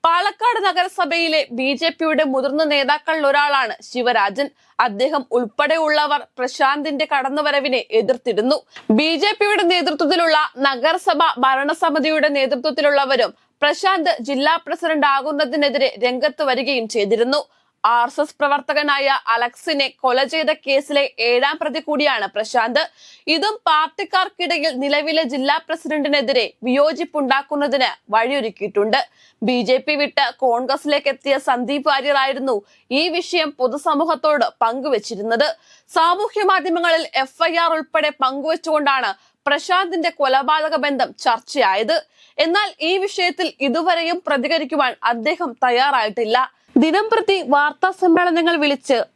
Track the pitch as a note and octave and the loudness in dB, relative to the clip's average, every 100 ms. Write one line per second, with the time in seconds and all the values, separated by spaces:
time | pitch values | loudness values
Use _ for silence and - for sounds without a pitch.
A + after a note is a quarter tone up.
0 | E4 E4+ G4+ F#4+ A#4 A4+ G4 F4+ F4+ F#4 | 2 2 0 -2 -2 0 0 0 -4 -2
1 | E4+ E4+ E4 D#4 - A#3 C4 D4 E4 E4 | -2 0 0 0 -2 -4 -2 -2 -4 -2
2 | D#4+ D#4 D4 C4 C4+ D4 D#4 C#4+ C4+ D4 | -2 0 0 0 -2 0 0 0 2 0
3 | - D#4+ C#4 C#4+ D4 C#4 A#3+ - - B3+ | -2 0 2 2 2 0 -2 -6 -10 -2
4 | A#3+ A3 G3+ G3+ C#4+ _ _ - A#3+ G3+ | 0 2 0 -2 -6 _ _ -2 -2 0
5 | C4+ D4+ B3+ B3 A3+ - D4 E4 D#4 D4+ | 0 0 0 -2 -2 -2 0 2 2 2
6 | D4 D4 - - B3+ - C4+ D4 D4 C#4+ | 2 -2 -4 -8 -8 0 0 0 -4 -4
7 | D4+ C#4 C4 C#4+ D4 C#4+ C#4 B3 - - | -2 -2 -2 -2 0 0 0 -4 0 0
8 | G3 A#3 - G3+ A#3+ D4+ _ - - G#3+ | 2 -2 0 0 0 -2 _ -20 0 2
9 | D#4 E4 G#4 G#4+ G#4 G#4 E4+ F4+ E4 D4+ | 4 2 0 0 0 2 2 2 0 0
10 | D#4 E4+ E4 D4+ D#4 A#3+ C#4 C4 D4 F4 | 0 2 2 2 0 0 -2 2 0 0
11 | - D4+ D#4+ B3 C4 C4+ C#4+ E4 E4 D4+ | 0 2 2 2 0 2 0 0 0 0
12 | C#4+ D#4 D4+ C#4+ C4 C#4 D#4 B3 C#4+ C#4+ | 0 2 0 0 0 0 -2 0 2 2
13 | C4+ C4+ A3 - _ _ D4 E4 F#4+ F#4+ | 2 0 0 -4 _ _ 0 2 0 2
14 | E4 - A#3 C4+ D4 E4 C#4+ D#4+ E4+ D#4 | 0 -2 -2 0 0 0 -2 -4 -2 2
15 | C#4+ C#4 C4+ D4 C#4+ C#4+ C#4+ A#3 B3+ G3+ | 2 2 -2 -2 -2 0 0 0 -2 0
16 | B3 B3+ D4 D4 C#4+ B3 C4 C4 A3+ A#3 | -2 0 -4 -2 -2 -2 -2 -4 -4 -2
17 | G3+ G#3+ A#3+ D4 - _ _ _ G#3+ A#3+ | 0 0 0 0 -4 _ _ _ 2 2
18 | A#3+ C4 D4+ - C#4+ C#4+ C4+ D4 D4 C#4 | 0 -2 -6 -2 0 0 -2 -2 0 0
19 | C#4 C4+ - A#3 A#3+ - - C#4+ C4+ - | 0 0 0 -2 -2 -6 -6 -2 -2 -2
20 | C4 B3 C4+ D#4+ D4+ D#4 C4+ C4+ C#4+ C#4+ | 0 0 0 -2 -2 -2 0 -2 0 -2
21 | C#4 - A#3 B3 C#4 D#4+ D4+ D#4 D#4 D4 | -2 -2 0 2 0 -2 -4 -6 -4 0
22 | D4 A#3+ G3 G#3 G#3+ B3 A3+ B3+ D#4 _ | 0 0 -4 -6 -2 0 0 0 -2 _
23 | - - - D#4+ G4+ A4 - D#4 D#4 - | -20 -14 -4 0 0 -2 0 2 0 -6
24 | G4+ F#4 F#4 - F4 E4+ D4+ B3+ C#4+ D4 | -2 -2 -2 -4 -4 -2 -2 -2 -2 0
25 | D4+ D#4 D4+ C4+ C4+ D#4 - - D4+ D4+ | 0 -2 -2 -2 0 -2 -2 -8 -4 -2
26 | C#4+ C#4+ A3+ B3 G#3+ _ B3 C4 D4+ D4+ | 0 0 0 0 -2 _ -2 2 2 0
27 | E4 D4+ C4+ C4+ C#4+ D4 C#4+ C4 A#3+ - | -6 -4 0 0 0 -2 0 0 0 -4
28 | - G#3+ A#3 C#4 A3 - G3+ G3+ G#3+ C4 | -2 0 0 -2 -4 -6 -4 -2 0 0
29 | - _ _ _ A3+ B3 G#3+ B3+ B3+ D4 | -2 _ _ _ -2 -2 0 0 0 -2
30 | C#4+ - C#4 - C4 A#3 B3+ C#4 D4 C#4+ | -2 0 -2 0 0 0 -2 -4 0 -2
31 | C#4+ C4+ C#4 C#4 C#4 B3 A#3+ C#4+ D4 C4+ | -2 -4 -2 -2 0 -2 -2 -2 0 0
32 | C4+ C#4 C4+ C4+ C4+ G#3+ _ _ _ C4+ | 2 0 0 -2 -2 -4 _ _ _ -2
33 | E4+ E4+ F4 F4 D#4 D4 B3+ C#4+ E4+ D4 | 0 -2 -2 -2 -2 -2 -2 0 -2 0
34 | D#4+ B3+ D4+ D4 F#3+ _ A3+ B3 C#4 A#3 | 0 0 0 2 0 _ -2 -2 -2 -4
35 | - G3 G#3+ A3+ D4 - _ _ _ F4+ | -4 -8 -2 0 0 -2 _ _ _ 0
36 | E4 F#4 G#4 G#4 G4 F#4+ E4+ E4+ E4+ E4 | 2 2 -2 -2 0 0 0 0 2 0
37 | D#4 - C4+ - E4 E4 E4+ D#4+ D4 D#4+ | 0 -2 -4 -2 -2 2 0 0 -2 -2
38 | D4+ D4 C4 C#4 D4 D#4+ E4 D4+ C#4 C4+ | -2 -2 -2 -2 -4 -4 0 0 2 0
39 | A3+ F#3+ _ _ - C#4+ - F4+ F#4+ F4 | -2 -6 _ _ -2 -2 0 0 0 -2
40 | E4 - C4+ C4+ C4+ D#4 D#4 D#4 C#4+ C4+ | -4 0 2 2 2 0 0 -2 -2 0
41 | A#3 - C4+ A3+ - C#4+ G#3 F#3+ A3 D#4+ | -2 -2 -2 -2 -4 0 2 2 0 -2
42 | - _ - - D#4+ F#4+ G#4 - D#4 F#4+ | -4 _ -16 -2 2 2 0 -4 -2 -2
43 | G4 - F4+ F4+ E4 - C4+ D4+ F4 E4+ | -2 -2 -2 -2 -6 -2 -2 0 0 0
44 | E4 F4+ D#4 C#4 C4+ E4 C#4+ D#4 C4 - | 0 -4 -2 -2 0 -2 -2 0 -2 0
45 | A3+ A#3 A3+ D#4 E4 A#3 B3+ A#3+ C#4 C4+ | -2 -2 -2 -2 -6 -2 0 2 2 2
46 | G#3+ G#3+ A3 A#3+ C4 _ _ - D#4 F4+ | 0 -2 0 0 0 _ _ 2 2 2
47 | A4 A4+ A4 G4 B3+ C#4+ D4 D4 F#4 F#4 | 2 0 2 0 2 2 2 0 -2 0
48 | F4+ E4 F4+ E4 E4 E4+ D4 C#4 - A#3+ | 2 4 2 2 0 0 0 -2 0 0
49 | - | 0